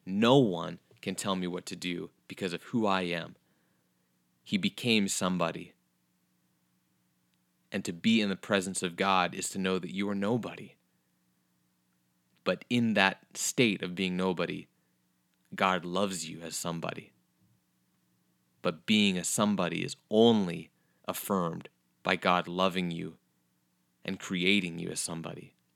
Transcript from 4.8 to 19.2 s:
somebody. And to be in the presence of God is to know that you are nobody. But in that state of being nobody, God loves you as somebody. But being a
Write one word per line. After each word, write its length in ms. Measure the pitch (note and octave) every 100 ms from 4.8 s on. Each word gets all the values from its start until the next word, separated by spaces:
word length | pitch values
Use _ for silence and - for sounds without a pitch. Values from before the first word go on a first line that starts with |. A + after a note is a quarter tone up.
| B2 A2 G2
somebody. 680 | - F#2 F2+ E2 E2 F2 _ _ _ _ _ _ _ _ _ _ _ _ _ _ _ _ _ _ _ _
And 140 | G#2 G2
to 80 |
be 260 | E2+ A2+ A2+
in 80 | G2+
the 80 | F#2
presence 480 | - G2+ F#2 F#2
of 140 | F#2 E2+
God 360 | F#2+ F#2+ F2
is 140 | F#2 -
to 100 | G2+
know 200 | F#2 F#2
that 140 | F2
you 160 | F#2+ G2+
are 60 | G2+
nobody. 600 | G2+ A#2+ F#2+ F2 G2+ - _ _ _ _ _ _ _ _ _ _ _ _ _ _ _ _
But 220 | - F2+ -
in 260 | A#2+ A2+ G#2
that 420 | F#2+ - _ -
state 440 | - - A#2 F#2
of 140 | F#2 F2+
being 220 | F#2 F2+
nobody, 500 | F#2 F2 F2 E2+ - _ _ _ _ _ _ _ _ F#2+
God 300 | F#2+ F#2 F2
loves 420 | F2+ G2+ F2+ D#2+
you 140 | D2+
as 160 | E2 -
somebody. 560 | F2 E2 - - - _ _ _ _ _ _ _ _ _ _ _ _ _ _ _
But 240 | F2+ E2 -
being 320 | G#2+ G2+
a 60 | F#2